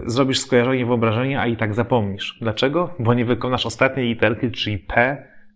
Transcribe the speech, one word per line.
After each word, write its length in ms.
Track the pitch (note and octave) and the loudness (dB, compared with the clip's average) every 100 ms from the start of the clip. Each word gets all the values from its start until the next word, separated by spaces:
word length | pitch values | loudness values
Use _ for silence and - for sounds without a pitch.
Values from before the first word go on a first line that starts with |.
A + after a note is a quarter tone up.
| - | -2
zrobisz 340 | A#2 C3+ B2 | 0 0 0
skojarzenie, 460 | - B2 A#2+ C3 A#2 | 2 2 2 0 0
wyobrażenie, 560 | B2 A2+ A2 C3 C#3 | 2 2 2 0 0
a 60 | A2+ | 0
i 100 | A2+ | 0
tak 160 | A2 | -2
zapomnisz. 640 | G#2 A2+ B2 G2+ G2 - - | 0 0 2 0 -4 -10 -6
Dlaczego? 520 | A2+ G#2+ C3 D3+ F3+ - | -4 0 0 0 -2 -2
Bo 140 | A#2 | 2
nie 120 | A#2+ A#2 | 2 2
wykonasz 400 | A#2+ B2+ B2+ A#2+ | 0 -2 -2 -4
ostatniej 420 | - C3 C3 B2 | 0 0 0 -2
literki, 440 | A#2 A2 G#2+ B2 | 2 2 2 -2
czyli 260 | A2+ - G2+ | -4 -4 -4
P, 480 | - - B2 D3 - - - | -2 2 2 0 -10 -20 -20